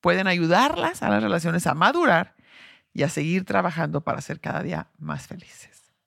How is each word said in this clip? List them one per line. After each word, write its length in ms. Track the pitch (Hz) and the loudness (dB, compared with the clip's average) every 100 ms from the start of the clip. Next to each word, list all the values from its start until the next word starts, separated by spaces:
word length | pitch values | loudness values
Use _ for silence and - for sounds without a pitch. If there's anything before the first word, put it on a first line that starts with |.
pueden 260 | 180 180 190 | 2 2 2
ayudarlas 760 | 175 165 180 269 339 320 359 | 2 4 4 4 2 -4 -2
a 60 | - | 0
las 120 | 208 | 0
relaciones 460 | 214 170 165 170 170 | 2 0 0 0 0
a 80 | 143 | 2
madurar 600 | 185 311 320 170 185 _ _ - - - _ | 2 4 2 2 0 _ _ -20 -20 -20 _
y 100 | - | -4
a 60 | 143 | -2
seguir 360 | - 151 185 185 | -2 -2 -2 0
trabajando 560 | 202 180 165 151 151 | 0 0 -2 -4 -4
para 200 | 151 - | -4 -6
ser 180 | - - | -6 -10
cada 240 | 151 76 | -6 -6
día 240 | 80 - - _ | -4 -6 -10 _
más 300 | 76 76 - | -10 -10 -10
felices 680 | - - - - _ _ _ | -16 -18 -20 -20 _ _ _